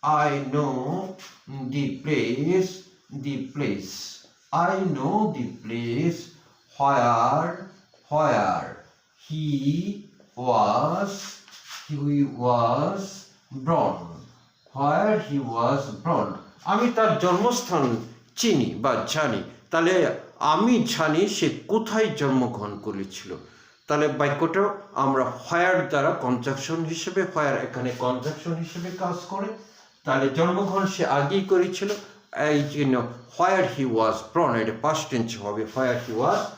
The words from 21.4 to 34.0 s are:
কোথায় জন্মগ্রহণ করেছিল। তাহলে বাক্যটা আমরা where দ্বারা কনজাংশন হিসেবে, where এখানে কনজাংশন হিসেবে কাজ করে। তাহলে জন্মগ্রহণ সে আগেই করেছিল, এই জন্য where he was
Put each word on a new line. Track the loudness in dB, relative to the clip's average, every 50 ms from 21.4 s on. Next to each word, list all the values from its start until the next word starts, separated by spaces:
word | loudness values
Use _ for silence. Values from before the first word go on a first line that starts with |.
| 0 0 -2 -4 -4 0
কোথায় | 0 0 0 0 0 0 0 0 0
জন্মগ্রহণ | 0 0 2 4 4 2 2 -2 -6 -6 -8 -8 -8
করেছিল। | -8 -8 -6 -6 -8 -10 -10 -16 -12 -12 -12 -12 -12 -20 -20 -20 -20 -20 _ _ _
তাহলে | -2 0 2 2 0
বাক্যটা | 2 2 0 0 2 0 0 0 2 2 2 2 0 -6 -12 -10 -2
আমরা | 0 2 2 2 2 0
where | 0 -2 -8 -6 -2 0 2 4 4 4 2 0 0
দ্বারা | 0 2 2 2
কনজাংশন | 0 0 0 0 0 0 0 -4 -4 -4 -4 -4 -2 -2 -2
হিসেবে, | -4 -4 -6 -6 -2 -2 -2
where | -2 0 0 0 0 0 0 -2
এখানে | -4 -6 -6 -4 -4 -4 -4 -2
কনজাংশন | -2 -2 -2 -2 -4 -6 -6 -6 -6 -6 -4
হিসেবে | -4 -6 -8 -8 -10 -10 -8 -8
কাজ | -6 -4 -4 -4 -6 -8 -8
করে। | -6 -6 -6 -6 -6 -10 -14 -20 -20 -20 -20 _ _ _ _
তাহলে | -2 0 2 2 0 2
জন্মগ্রহণ | 2 2 2 2 0 0 0 0 0 0
সে | 0 0 0 0
আগেই | 2 2 2 2 2 0 0 2
করেছিল, | 4 4 4 4 2 0 -4 -2 -4 -4 -4 -6 -16 -20 -20 _ _ -4
এই | -2 0 2 2 2
জন্য | 2 0 -2 0 2 2 2 2 0 -4 -8 -14 -18 -18 -2 2
where | 2 4 4 4 2 0 0 -2
he | -2 0 2
was | 2